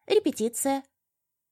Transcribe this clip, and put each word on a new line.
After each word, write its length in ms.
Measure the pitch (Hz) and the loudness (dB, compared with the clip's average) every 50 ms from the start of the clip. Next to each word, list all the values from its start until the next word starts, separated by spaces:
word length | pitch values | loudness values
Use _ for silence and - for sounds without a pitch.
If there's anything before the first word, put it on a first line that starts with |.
| _ | _
репетиция». 760 | - - 427 415 311 - - 214 233 233 - - 269 269 269 269 _ _ _ _ _ _ _ _ _ _ _ _ _ | 0 2 2 2 2 -2 0 -4 -4 -2 -2 -2 -2 -2 -2 -4 _ _ _ _ _ _ _ _ _ _ _ _ _